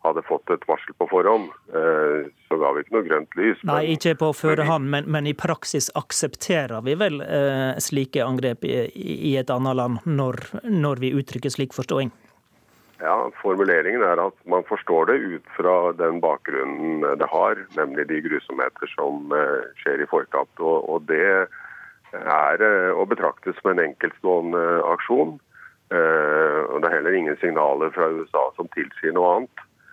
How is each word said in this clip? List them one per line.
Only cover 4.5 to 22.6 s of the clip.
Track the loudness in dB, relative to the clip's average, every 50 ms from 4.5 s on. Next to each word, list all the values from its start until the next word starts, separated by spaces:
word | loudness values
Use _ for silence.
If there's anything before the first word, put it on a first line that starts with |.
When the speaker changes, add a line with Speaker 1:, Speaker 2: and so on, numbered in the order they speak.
| 2 2 2 2 0 0 0 0
Speaker 2:
men, | -2 -2 -2
men | -2 -2 -2 0 -2
i | -4 -2
praksis | -2 -2 -2 -2 -4 -4 -2 -2 -2 -2 -4
aksepterer | -6 -6 -4 -4 -2 -4 -4 -4 -6 -4 0 0 0 0 -2 -6 -6 -2
vi | -2 0 0
vel, | 0 0 -2 -4 -6
eh, | -2 0 0 2 2 0 0 0 -2 -2 -2
slike | -4 -2 -2 -2 -2 0 0 -2 0
angrep | 0 0 -2 -2 -2 -4 -4 -4
i, | -2 -2 -2 -2 -4
i, | -6 -10 -8 -8 -6 -4 -2 0
i | 0 0
et | 0 0 -2
annet | 0 0 0 0 0
land | 0 -2 -2 -4 -2
når, | -2 0 0 0 -2 -4 -6 -8 -10 -12 -10 -4
når | -2 0 2 2 0 0 0
vi | -2 -2 0
uttrykker | -2 -2 -4 -6 -6 -6 -4 -4
slik | -4 -6 -6 -4 -8
forståing? | -6 -2 -2 -2 -2 -2 -6 _ _ _ _ _ _ _ _ _ _ _ _ _ _ _ _ -4 -2
Speaker 1:
Ja, | 0 0 0 0 -2 -6 -4 -2
formuleringen | 0 2 2 4 4 4 4 4 2 2 2 2
er | 2 4 2 2
at | 0 -2 _ -4
man | 0 0 0 0
forstår | 0 -4 -4 0 2 4 4 4 4
det | 2 2
ut | 0 -2 -6 -8 -10 -12 -6
fra | 0 2 4 4 4 4 2 0 2
den | 0 0 0 2 2
bakgrunnen | 0 0 0 -2 -4 -4 -2 -2 -4 -4 -4 -4 -2 -2 0 0 0 0 0
det | 0 0 2
har, | 2 2 2 0 -2 -6 -8 -2
nemlig | -2 -2 -2 0 -4 -2
de | -2 -2 -4 -2
grusomheter | -2 -2 -4 -4 -6 -6 -4 -4 -4 -4 -8 -10 -10 -6
som, | -4 -2 -2 -2 -4 -4 -2 0
eh, | 0 2 2 0 -2 -4 -6 -12 -6 -4
skjer | -2 0 0 -2
i |
forkant, | 0 0 0 0 0 -2 -2 -2 -2 _ -4 0
og, | 2 2 2 0
og | 0 -4 -4 -2 0
det | 0 2 4 4 4 2 0 -2 -6 -16 -18 -18 -18 -18 -20 -20 -20 _ _ -16 -12
er, | -8 -2 0 2 4 4 4 2 4